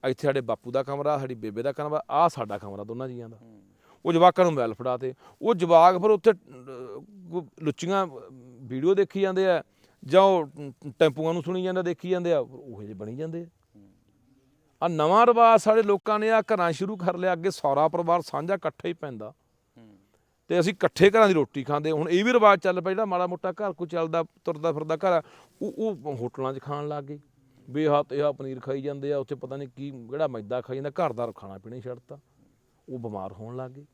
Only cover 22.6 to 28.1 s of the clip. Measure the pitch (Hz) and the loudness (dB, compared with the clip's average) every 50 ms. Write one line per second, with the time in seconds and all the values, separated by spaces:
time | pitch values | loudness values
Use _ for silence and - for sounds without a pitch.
22.6 | - 190 180 180 165 190 190 190 220 202 185 180 180 180 180 175 - 185 170 - | 2 -2 -2 -2 -2 -4 -2 -2 -2 -2 -2 -2 -2 -4 -6 -6 -8 -8 -8 -6
23.6 | 214 202 180 - 175 160 170 170 165 165 160 170 165 - _ _ _ - - 147 | -6 -6 -6 -6 -10 -6 -4 -4 -4 -2 -2 -2 -4 -4 _ _ _ -8 -8 -2
24.6 | 151 165 147 151 156 156 165 151 196 190 175 160 147 - - - - _ _ _ | -2 -2 -2 -2 -4 -4 -4 -2 0 2 2 2 0 -4 -20 -20 -20 _ _ _
25.6 | - 208 - - 220 220 202 147 127 147 143 117 120 123 - - 131 131 135 135 | -10 -8 -6 -4 -6 -6 -6 -6 -8 -10 -8 -6 -8 -8 -6 -6 -6 -6 -6 -8
26.6 | - 139 143 143 147 147 151 147 143 139 147 147 _ _ _ _ _ _ _ _ | -10 -10 -8 -8 -6 -8 -8 -10 -10 -12 -16 -16 _ _ _ _ _ _ _ _
27.6 | _ - 123 147 156 156 147 147 147 _ | _ -8 -4 0 2 4 2 2 2 _